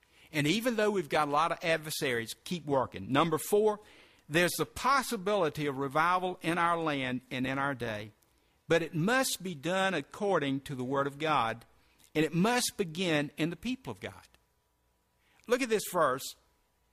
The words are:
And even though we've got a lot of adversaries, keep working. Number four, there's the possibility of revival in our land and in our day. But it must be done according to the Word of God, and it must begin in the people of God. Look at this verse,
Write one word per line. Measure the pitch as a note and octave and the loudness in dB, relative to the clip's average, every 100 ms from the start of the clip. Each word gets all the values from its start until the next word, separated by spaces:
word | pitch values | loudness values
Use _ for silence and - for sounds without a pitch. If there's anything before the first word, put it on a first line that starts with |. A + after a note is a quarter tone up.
| _ _ - | _ _ -8
And | D3+ D3 | 0 2
even | G3+ A#3+ | 2 0
though | A3 G#3+ | 2 2
we've | G#3 D3 | 2 0
got | E3 D3 | 2 2
a | |
lot | C#3+ E3+ | 2 2
of | E3+ | 0
adversaries, | E3+ D#3+ D#3 - C#3+ A#2+ A2+ - | 0 0 -2 -4 -2 -2 -4 -10
keep | - F3+ D3 | -8 -8 0
working. | C3+ A#2 F#2 G2 | 0 0 -4 -2
Number | C3+ E3 D#3 | 2 2 0
four, | - G#3 G#3+ G#3 - - - _ - | 0 2 2 0 -8 -20 -20 _ -2
there's | D3+ F3 - | 2 2 0
the | D#3 | -6
possibility | - B3 C#4 A#3 A#3 F#3 G#3 D#3+ D3+ D3 | -2 2 2 0 -4 0 0 0 0 -4
of | C3+ | -2
revival | C#3 C#3+ E3+ F#3 F#3 F3+ | -2 2 2 2 0 -4
in | F3 F3 | -2 2
our | E3+ E3+ | 2 2
land | D#3+ C#3+ C3 B2+ - | 0 -2 -2 -4 -4
and | C3+ C3 | -4 -2
in | C3+ | -2
our | C#3 C3+ | -2 -2
day. | A#2+ G#2+ G#2+ - _ _ _ _ - | -6 -6 -10 -16 _ _ _ _ 0
But | E3 | 2
it | E3 | 2
must | E3 F3 B3+ C4 - | -2 2 2 0 -2
be | F3+ | -6
done | D#3+ D#3+ F#3+ F#3+ | -6 -2 0 0
according | F3 C#3 - G#3 F3 C#3+ C3+ | 0 -6 -4 0 2 2 -2
to | - | -4
the | C3+ | -6
Word | B2+ C#3 C#3 | -2 0 -2
of | C#3 | -2
God, | D#3 C#3+ A2+ A2+ - _ _ _ - | 0 2 2 -2 -10 _ _ _ -6
and | - | 0
it | D#3 | 2
must | E3 G3+ B3 - - | 2 2 2 0 -2
begin | F3+ D#3 F#3 D#3 C#3+ - | -6 -2 0 0 0 -2
in | D#3+ | -4
the | F3 | -4
people | A#3 B3+ - | -8 -8 -8
of | G#2+ | -10
God. | G#2 F#2 - _ _ _ _ _ _ _ _ _ _ _ - | -10 -12 -20 _ _ _ _ _ _ _ _ _ _ _ -2
Look | B3 | 0
at | B3 | 2
this | G#3+ - | -2 0
verse, | F3+ D3+ C3 - - _ _ _ _ _ | 2 2 2 -6 -16 _ _ _ _ _